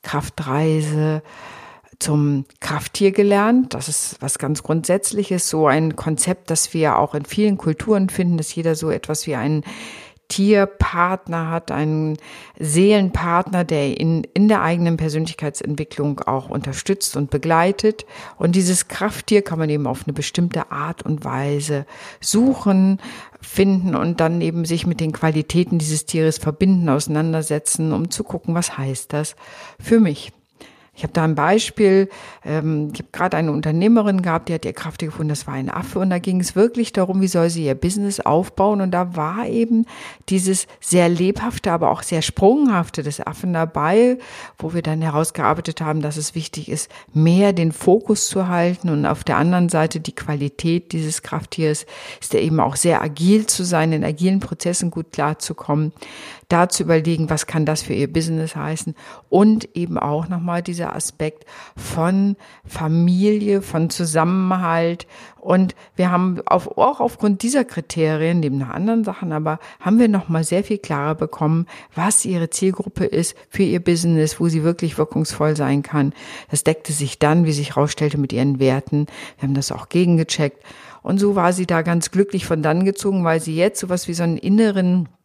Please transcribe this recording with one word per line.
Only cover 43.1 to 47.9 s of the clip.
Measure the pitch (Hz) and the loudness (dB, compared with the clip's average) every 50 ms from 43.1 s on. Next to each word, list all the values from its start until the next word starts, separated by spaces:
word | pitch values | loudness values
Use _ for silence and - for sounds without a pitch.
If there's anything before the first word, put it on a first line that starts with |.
| 147 - | -8 -6
Affen | - - 151 - - 180 175 | -8 -8 -8 -6 -4 -2 0
dabei, | 165 160 160 - - 147 160 185 220 240 247 254 254 - - - - - - _ | 0 -2 -2 -2 -2 0 4 4 6 6 4 2 0 -6 -16 -18 -18 -18 -20 _
wo | _ - 160 170 | _ -8 -4 -4
wir | 170 | -4
dann | 160 160 156 160 160 | -2 -2 -2 -2 -2
herausgearbeitet | 160 143 151 160 156 - - 147 - 156 165 165 - 156 - | 0 0 0 0 0 -2 0 0 0 0 0 -4 -8 -8 -6
haben, | 170 156 156 156 | -4 -2 -2 -2
dass | 147 151 151 | -2 -4 -4
es | 151 151 - - | -6 -8 -6 -8
wichtig | 170 156 - - 165 151 | -8 -10 -8 -10 -12 -10
ist, | - - 151 - - - - - - - | -8 -8 -8 -8 -10 -14 -20 -20 -4 0
mehr | 151 156 165 175 185 202 202 196 | 4 4 6 6 6 4 4 4
den | 180 165 160 151 | 2 0 0 0
Fokus | - - - | 0 4 4